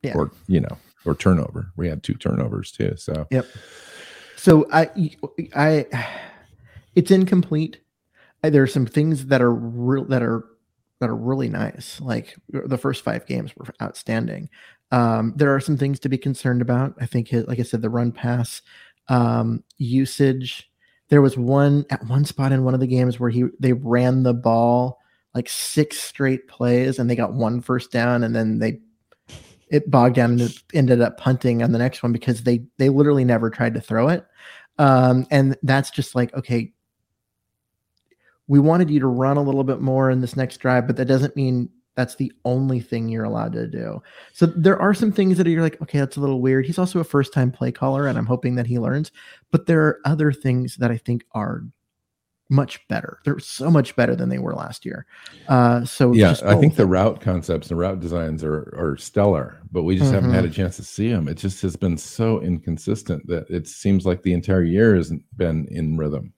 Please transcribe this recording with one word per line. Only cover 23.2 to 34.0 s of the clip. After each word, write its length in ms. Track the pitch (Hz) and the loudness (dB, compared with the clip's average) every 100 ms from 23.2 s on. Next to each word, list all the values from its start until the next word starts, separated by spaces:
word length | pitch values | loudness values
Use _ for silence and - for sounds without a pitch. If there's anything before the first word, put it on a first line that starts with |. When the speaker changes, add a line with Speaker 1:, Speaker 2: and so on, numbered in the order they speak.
| 123 | -2
Speaker 1:
he, 160 | 117 123 - | 0 -2 0
they 140 | 135 | 0
ran 500 | 123 123 120 127 131 | 0 2 2 2 2
the 100 | 127 | 2
ball, 680 | 120 120 117 117 120 127 127 _ _ _ | 2 2 2 4 2 0 -6 _ _ _
like, 140 | 123 120 | -8 -8
six 520 | - - - 151 - | -8 -4 0 0 -2
straight 480 | - - 135 131 - | -14 -4 -2 -2 -6
plays 520 | _ 123 123 131 131 | _ 0 2 2 0
and 100 | 123 | 0
they 60 | 117 | 0
got 180 | 110 | -2
one 280 | 123 113 120 | -2 -2 -2
first 300 | - 127 - | -2 -4 -2
down 320 | 120 120 120 | -2 0 0
and 120 | 113 117 | 0 0
then 240 | 110 113 | 0 0
they, 200 | 113 - _ _ _ _ _ - - _ _ | -2 -4 _ _ _ _ _ -20 -20 _ _
it 200 | 151 147 | -2 2
bogged 260 | 131 123 123 | 4 6 4
down 160 | 120 | 2
and 100 | 120 | 2
it 220 | 120 - _ | 0 -4 _
ended 280 | 156 127 123 | 0 2 4
up 160 | 117 - | 2 0
punting 460 | - 131 127 117 | -2 0 0 0
on 80 | 117 | 0
the 80 | 117 | 0
next 240 | 123 - | -2 -2
one 80 | 123 | -4
because 320 | 117 - 113 | -2 -2 -2
they, 220 | 120 120 120 - | 0 -2 -4 0
they 120 | 135 | 2
literally 340 | 135 147 139 | 4 4 4
never 260 | 127 113 113 | 2 2 0
tried 260 | - 117 113 | -2 -4 -4
to 60 | |
throw 280 | - 113 | -4 0